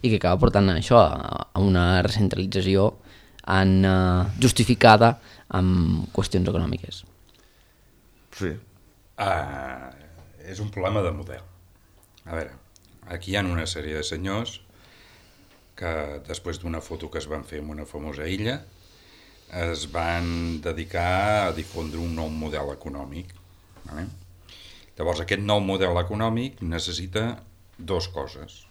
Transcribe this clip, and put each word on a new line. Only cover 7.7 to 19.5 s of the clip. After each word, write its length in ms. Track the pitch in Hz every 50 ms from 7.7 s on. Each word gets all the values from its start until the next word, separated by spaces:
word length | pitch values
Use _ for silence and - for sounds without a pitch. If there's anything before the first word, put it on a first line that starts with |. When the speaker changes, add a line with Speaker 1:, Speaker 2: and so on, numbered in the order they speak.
| _ _ _ _ _ _ _ _ _ _ _ _
Speaker 2:
Sí. 200 | - - 98 85 76 107 - - _ _ _ _ _ _ _ _ _
Speaker 3:
Ah, 760 | - 104 98 92 78 71 69 69 67 67 65 64 64 65 64 67 71 73 78 - - - - - - -
és 120 | 92 95 95
un 100 | 107 104
problema 300 | 98 98 90 95 107 107
de 100 | 95 87
model. 300 | 90 90 87 - 65 62 - - - _ _ _ _ _ _ _ _ _ _ _ _ _ _
A 100 | 82 82
veure, 160 | 82 76 64 65 65 _ _ _ - _ _ - - -
aquí 240 | 90 87 87 87 92
hi 60 | 95
ha 60 | 104 98
una 200 | 90 87 85 76
sèrie 280 | 78 - 82 73 76 76
de 80 | 76 76
senyors 560 | - 80 78 92 95 98 107 120 - - - - _ _ - - - - - - - - - _ _ _ _ _ _ _ _ _ _ _
que 160 | - 92 85 80 78 73 73 73 71 67
després 320 | 78 87 - - 90 82 73
d'una 200 | 85 85 82 80
foto 280 | - - 85 80 82 78
que 80 | - 80
es 80 | 73
van 160 | 73 78 76 73
fer 160 | - 78 76
en 80 | 73 76
una 160 | 76 76 73
famosa 420 | - - 76 73 78 71 71 78
illa 320 | 82 95 95 107 113 131 151 - - - - - - - - - - - - - - - - _ -